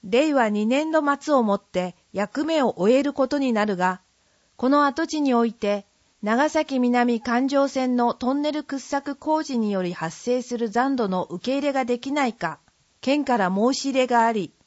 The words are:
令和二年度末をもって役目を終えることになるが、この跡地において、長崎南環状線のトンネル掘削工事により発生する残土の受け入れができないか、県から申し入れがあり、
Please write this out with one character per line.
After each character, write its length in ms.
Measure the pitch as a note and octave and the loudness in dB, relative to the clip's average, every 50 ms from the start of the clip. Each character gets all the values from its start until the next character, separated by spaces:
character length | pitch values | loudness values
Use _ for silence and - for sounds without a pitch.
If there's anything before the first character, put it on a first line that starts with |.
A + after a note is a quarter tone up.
| - | -6
令 280 | F#3+ G#3 B3 D4+ D#4 | -2 2 2 2 4
和 160 | C#4+ C4+ A#3 G#3+ | 2 2 2 2
二 160 | G#3 G#3 G#3+ | 0 0 0
年 260 | A3 B3+ C#4+ D#4 D#4+ | 0 0 0 0 0
度 120 | D#4+ D#4 C#4+ C#4+ C#4 C#4 | 0 0 2 0 -2 -2
末 140 | - D4+ D4 | 0 0 2
を 80 | C4 | 2
も 140 | A#3 G#3 G3+ | 4 2 0
っ 60 | G3 | -2
て 320 | _ _ - F3+ F3+ F3+ - _ _ _ - | _ _ -4 -4 -4 -4 -8 _ _ _ -6
役 320 | F#3+ G#3 G3 - C4+ D4+ | -4 -4 -4 -4 -4 -2
目 160 | D#4 E4 D#4 | 0 0 2
を 180 | C4 G#3+ - - | 2 0 0 2
終 140 | F3 G#3+ B3+ | 2 4 4
え 80 | C4+ | 4
る 100 | C#4 C#4+ | 2 0
こ 160 | C#4 - C4+ B3+ | 0 -2 -2 0
と 100 | C#4+ C#4+ | 0 0
に 140 | C#4 B3+ | 0 0
な 140 | A3+ G#3+ G#3 | 0 0 0
る 100 | G#3 G3 | 0 0
が、 240 | F3 F3+ F#3 F#3 F#3 _ _ _ _ _ _ _ _ _ _ _ | 0 0 -2 -2 -4 _ _ _ _ _ _ _ _ _ _ _
こ 140 | - A#3+ C4 | -2 0 2
の 160 | C#4+ D4 D4 | 4 4 4
跡 200 | C#4 C4 D4+ E4 | 2 0 -2 -4
地 140 | D#4+ - D4+ | -4 -2 -2
に 140 | D4 C4+ B3 | 0 2 2
お 100 | A#3 A#3 | 2 2
い 80 | A#3 | 0
て、 340 | - - - G3+ G3+ G3+ G3 _ _ _ _ _ _ _ | -2 -4 -2 -2 -2 -2 -4 _ _ _ _ _ _ _
長 260 | - G#3 A3 B3 D4 D#4 | -4 -2 0 2 2 2
崎 300 | - D#4 D4+ - C4+ B3+ | 0 0 -2 0 0 0
南 420 | B3 A#3+ A#3+ B3 B3 B3 A#3+ A3 | 2 2 4 4 2 2 0 -2
環 260 | - B3 A#3 B3 C4+ | -2 -2 0 0 0
状 220 | C4+ C#4+ C#4 C#4 C4+ | 2 2 2 0 0
線 260 | - C4 B3+ B3+ B3 | 0 -2 -2 0 0
の 200 | B3 A#3+ A#3+ - | 2 2 0 0
ト 180 | - B3+ B3 | -2 -2 -2
ン 80 | C4+ C#4+ | -2 0
ネ 120 | D4 D4+ | -2 -2
ル 120 | D4 D4+ D4 | -2 -4 -6
掘 140 | - C#4 C4+ | -6 -8 -8
削 380 | - - D4 C#4 C#4+ C#4+ C#4 | -6 -4 -6 -6 -4 -6 -10
工 260 | - - D4+ D#4 D#4 | -6 -4 -2 -2 -2
事 160 | D#4 D4+ C4 A#3 | -2 -2 -2 -2
に 120 | A3 G#3 | -2 0
よ 120 | G3+ F#3+ | 0 -2
り 100 | F#3 F3 | -2 -4
発 260 | F3 - D#3+ E3 D#3+ - | -4 -6 -8 -8 -8 -6
生 220 | - A#3+ B3 B3+ | -4 -2 -2 -2
す 160 | B3 - A#3+ | -2 -4 -6
る 140 | A3 A#3 A3 | -4 -4 -2
残 260 | G3 A#3 B3 C4+ C#4 | 0 0 0 0 0
土 120 | B3 A3+ G3 | 0 0 0
の 160 | F#3 F#3 - | -2 -2 -4
受 200 | - - F3+ - | -6 -8 -8 -4
け 100 | B3 C4+ | -4 -2
入 40 | C#4 C#4+ C#4+ | -2 -2 -2
れ 40 | C4+ | -2
が 100 | C4+ B3+ | -2 -2
で 140 | A#3 B3 A#3+ | -2 -2 -4
き 120 | - C#4 | -4 -4
な 160 | C#4+ D4+ C4+ | -2 -2 -2
い 60 | A#3+ | -2
か、 260 | A3 - F#3 E3 D#3 - _ _ _ _ _ _ _ _ | -2 -4 -6 -8 -8 -10 _ _ _ _ _ _ _ _
県 240 | - B3+ C#4 D4+ C#4 | -2 0 0 0 2
か 100 | - B3 | 0 2
ら 180 | A3+ F#3+ F3+ F#3 | 2 2 0 2
申 200 | G3 A3 B3+ C#4 | 2 2 2 0
し 120 | - - | 0 -2
入 140 | C#4 C4 C4 | -2 0 0
れ 60 | B3+ | 2
が 180 | B3 B3 A#3 A3+ | 2 2 2 2
あ 80 | A#3 | 2
り、 220 | A3+ G#3+ F3 D3 - _ _ | 2 -2 -4 -6 -10 _ _